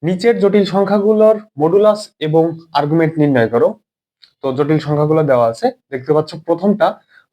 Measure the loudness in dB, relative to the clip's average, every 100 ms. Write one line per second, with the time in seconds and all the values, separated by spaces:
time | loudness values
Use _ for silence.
0 | -6 -2 0 2 2 2 0 0 0 0
1 | 0 2 4 2 -4 -2 0 4 2 0
2 | -6 -8 -2 0 0 -4 -6 -4 0 0
3 | 0 0 2 2 0 0 0 -2 _ _
4 | _ _ _ _ -6 -4 -2 -2 -2 -2
5 | 0 0 0 2 0 -2 -6 -6 -12 -10
6 | -2 -2 -2 -8 -6 -2 0 0 -2 -4
7 | _ _ _